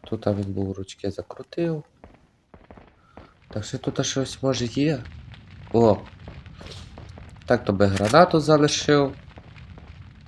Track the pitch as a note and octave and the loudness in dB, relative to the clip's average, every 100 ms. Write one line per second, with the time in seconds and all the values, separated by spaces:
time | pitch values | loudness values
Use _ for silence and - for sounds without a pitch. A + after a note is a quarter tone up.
0 | - A2 G#2+ G2+ G2 G2 G2 F#2+ G2 - | -12 -6 -2 -2 -2 -4 -6 -6 -12 -10
1 | G2+ F#2 - - C3 - E3+ D#3 - _ | -8 -8 -12 -16 -12 -4 -4 -4 -10 _
2 | - - _ _ _ - - - - _ | -20 -20 _ _ _ -20 -20 -20 -20 _
3 | _ - - _ - - G#2 B2+ - C3 | _ -20 -20 _ -14 -10 -8 -8 -6 -4
4 | C3 - C3 - C3+ B2 A#2+ C3+ C#3+ C#3 | -4 -2 -4 -4 -2 -2 -2 -2 0 -2
5 | A#2 - - - - - - A2+ A2+ G2 | -6 -16 -18 -20 -20 -20 -2 4 6 4
6 | - - - - - - - - - - | 0 -18 -18 -18 -18 -20 -18 -18 -18 -18
7 | - - - - - B2 - G2 G2+ F#2+ | -18 -18 -20 -8 0 0 2 2 2 2
8 | G#2 C#3+ F3+ D#3+ C#3+ D#3 D3 - - D3 | 4 6 6 4 4 4 4 2 2 2
9 | C#3 - - - - - - - - - | 2 -4 -16 -20 -20 -20 -20 -20 -20 -20
10 | - - | -20 -20